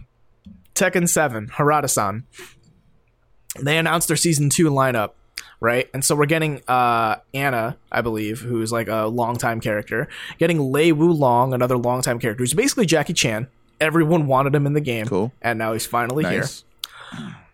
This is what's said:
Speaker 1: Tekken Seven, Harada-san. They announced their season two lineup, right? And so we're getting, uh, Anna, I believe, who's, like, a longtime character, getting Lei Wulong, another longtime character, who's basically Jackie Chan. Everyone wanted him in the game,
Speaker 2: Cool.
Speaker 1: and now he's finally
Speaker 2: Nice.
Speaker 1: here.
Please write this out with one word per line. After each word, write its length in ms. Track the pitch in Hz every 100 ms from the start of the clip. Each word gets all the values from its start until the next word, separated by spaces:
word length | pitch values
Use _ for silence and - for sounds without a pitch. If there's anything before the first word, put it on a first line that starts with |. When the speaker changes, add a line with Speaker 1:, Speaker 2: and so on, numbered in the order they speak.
| - _ _ _ - - _ -
Speaker 1:
Tekken 340 | 185 185 170
Seven, 380 | 170 151 110 110 -
Harada-san. 680 | 147 151 139 123 101 107 - - - - _ _ _ _ _ _ _ _ - -
They 160 | 135 160
announced 300 | 165 165 -
their 100 | 147
season 320 | 170 147 147
two 200 | - 160
lineup, 420 | 139 131 120 101 - _ - - -
right? 300 | 113 123 -
And 100 | 131
so 120 | - 147
we're 100 | 143
getting, 360 | 160 156 139 -
uh, 500 | 127 120 117 110 104 -
Anna, 440 | 135 139 120 113 - _
I 100 | 117
believe, 380 | 117 110 107 110
who's, 320 | 120 117 110
like, 160 | 117 104
a 200 | 110 107
longtime 520 | 120 117 120 123 113
character, 480 | 113 104 - 113 151 - - -
getting 320 | 165 165 131
Lei 200 | 143 165
Wulong, 640 | 151 170 160 135 120 131
another 240 | 123 123 127
longtime 420 | 120 127 135 117
character, 220 | 120 107
who's 100 | 123
basically 320 | 165 269 - 175
Jackie 280 | 160 147
Chan. 340 | 165 135 110 120 _ _ -
Everyone 480 | 156 160 151 170 147
wanted 280 | 131 139 147
him 100 | 143
in 80 |
the 80 | 151
game, 260 | 147 117 110
Speaker 2:
Cool. 260 | 95 117 -
Speaker 1:
and 180 | 117 113
now 140 | 110
he's 120 | 110 -
finally 380 | 117 117 139
Speaker 2:
Nice. 400 | 151 - 139 - - _ - - -
Speaker 1:
here. 240 | - 214 - -